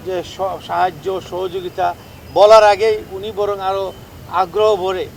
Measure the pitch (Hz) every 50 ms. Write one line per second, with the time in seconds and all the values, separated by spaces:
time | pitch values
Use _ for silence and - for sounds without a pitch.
0 | - 180 185 175 165 - - - 190 190 180 160 - - 175 170 180 185 170 147
1 | 147 190 190 180 - - 180 175 190 185 170 190 175 180 - - 180 175 175 -
2 | - - - - - - - 165 202 208 220 220 214 208 202 190 214 226 214 214
3 | - - 190 190 196 220 214 196 208 202 202 196 190 190 196 196 196 185 - -
4 | - - - - - - - 175 185 175 - 208 214 220 214 185 180 190 190 185
5 | 151 127 -